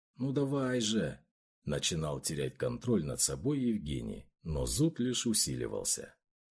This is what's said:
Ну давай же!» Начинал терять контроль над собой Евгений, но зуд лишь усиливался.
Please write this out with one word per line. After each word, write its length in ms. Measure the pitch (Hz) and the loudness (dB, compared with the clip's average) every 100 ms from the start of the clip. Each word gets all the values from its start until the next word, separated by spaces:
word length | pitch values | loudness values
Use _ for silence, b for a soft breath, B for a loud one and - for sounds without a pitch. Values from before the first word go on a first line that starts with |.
| _ - | _ -4
Ну 140 | 131 | -2
давай 480 | 135 139 143 127 127 | 2 2 2 2 2
же!» 380 | 107 110 76 - _ _ _ _ 71 | 2 2 0 -2 _ _ _ _ -4
Начинал 540 | 73 - 82 78 69 | -2 0 0 -2 -2
терять 380 | - 73 67 - | -4 -2 -2 0
контроль 460 | 62 62 123 107 | -2 0 2 2
над 180 | 73 - | 2 0
собой 380 | - 69 110 147 | 0 0 -2 0
Евгений, 680 | 123 107 73 - 55 50 - _ | 0 0 -2 -4 -4 -8 -14 _
но 240 | 82 73 62 | -4 -2 0
зуд 320 | 104 160 165 | 2 2 2
лишь 260 | 123 120 120 | 0 0 2
усиливался. 920 | 107 - 123 117 52 - - - - _ _ _ | 2 2 0 -4 -2 -2 -2 -6 -16 _ _ _